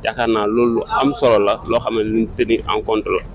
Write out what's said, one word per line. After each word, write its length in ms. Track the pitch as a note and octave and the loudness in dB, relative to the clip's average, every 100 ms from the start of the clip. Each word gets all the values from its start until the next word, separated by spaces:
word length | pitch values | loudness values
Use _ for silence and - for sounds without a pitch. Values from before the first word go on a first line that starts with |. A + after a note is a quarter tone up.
yaakaar 240 | A2 A2+ A#2 | -6 -2 0
naa 180 | A2 G#2 | 0 0
loolu 280 | A2+ A#2+ A2+ | 2 2 0
lu 60 | - | -2
am 260 | A#2+ C3+ | 0 0
solo 240 | C#3 C3 A2 | 2 4 4
la 220 | G2+ A2 - | 4 0 0
loo 120 | A#2 | -2
xam 160 | A2+ A2+ | 0 -2
ne 60 | |
luñ 240 | G#2+ A2 A2 - | 0 0 -2 -2
tenir 260 | A#2 A2+ - | 0 0 0
en 160 | G#2+ | -4
compte 240 | A2 A2 F#2+ | 0 -2 0
la 140 | F#2 - | -4 -4